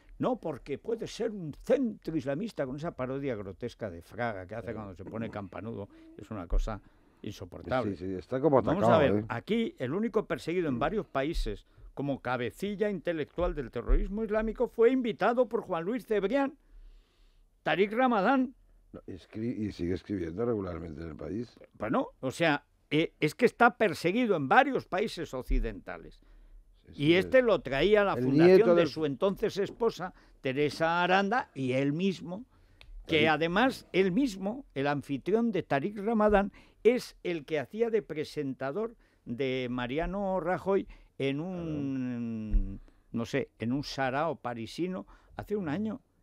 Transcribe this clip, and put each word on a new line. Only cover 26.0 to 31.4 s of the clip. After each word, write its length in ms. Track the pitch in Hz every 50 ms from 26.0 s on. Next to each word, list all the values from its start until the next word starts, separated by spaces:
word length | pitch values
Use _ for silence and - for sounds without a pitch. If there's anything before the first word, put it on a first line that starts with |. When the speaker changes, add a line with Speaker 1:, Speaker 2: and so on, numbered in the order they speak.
| 80 78 - - _ _ - - - - - - - _ _ _ _ -
Speaker 2:
Sí, 40 |
Speaker 1:
Y 40 | 80 - 143 151
Speaker 2:
sí, 80 | 170
Speaker 1:
este 240 | 185 185 180 - 262
Speaker 2:
es 40 | 254
Speaker 1:
lo 180 | 226 196 147
traía 400 | - - 131 135 160 202 214 208
a 40 | 202
la 80 | 190 165
Speaker 2:
el 100 | 120 127
Speaker 1:
fundación 320 | 131 135 147 165 180 185 190
Speaker 2:
nieto 120 | 220 202 170
Speaker 1:
de 60 | 175
Speaker 2:
del 60 | 170 143
Speaker 1:
su 160 | - 160 156
entonces 520 | 147 139 - - 202 190 - 226 190 - 185
esposa, 560 | 196 - - - 233 226 - - 175 180 - - - - _ _
Teresa 600 | - 135 127 139 147 143 - - 160 160 170 175 175
Aranda, 460 | 180 185 196 202 196 220 254